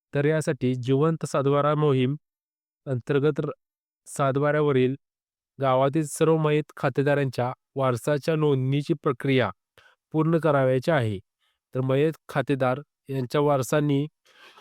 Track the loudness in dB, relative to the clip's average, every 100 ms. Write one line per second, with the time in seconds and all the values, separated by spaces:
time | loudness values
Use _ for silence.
0 | _ -2 0 0 -2 -2 -2 -2 0 2
1 | 2 0 -2 0 2 2 2 2 2 2
2 | 0 -2 _ _ _ _ _ _ -8 -8
3 | -2 0 0 -2 -6 -8 _ _ _ _
4 | -16 -4 -2 0 0 0 2 2 2 -2
5 | _ _ _ _ _ -4 0 2 2 0
6 | -4 0 2 2 2 0 -2 -4 -4 0
7 | 0 2 0 -2 -6 -6 _ -2 0 0
8 | -2 -2 -2 0 0 0 0 -2 -2 -4
9 | -2 -2 0 2 0 -4 _ _ _ _
10 | _ -2 0 2 2 2 2 0 0 0
11 | 0 -4 _ _ _ _ _ -6 -2 2
12 | 0 -2 -8 -6 -2 0 0 -2 -8 _
13 | -8 -6 -2 0 2 0 0 -2 0 0
14 | -2 _ _ _ -20 -20